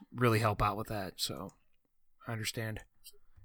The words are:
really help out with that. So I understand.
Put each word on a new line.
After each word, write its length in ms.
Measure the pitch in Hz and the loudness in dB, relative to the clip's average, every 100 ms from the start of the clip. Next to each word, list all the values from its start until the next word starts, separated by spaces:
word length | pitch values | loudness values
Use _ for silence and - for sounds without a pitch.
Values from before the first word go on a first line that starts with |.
| - | -8
really 260 | - 123 110 | 2 4 6
help 240 | 113 101 | 4 4
out 140 | 107 101 | 2 0
with 120 | 107 | -4
that. 260 | 107 95 - | -4 -6 -4
So 340 | - 69 95 - _ _ _ _ _ _ - | -6 -4 -10 -14 _ _ _ _ _ _ -8
I 60 | |
understand. 480 | 113 107 - 110 104 - _ - - - - | -6 -4 -4 -6 -6 -12 _ -20 -20 -20 -20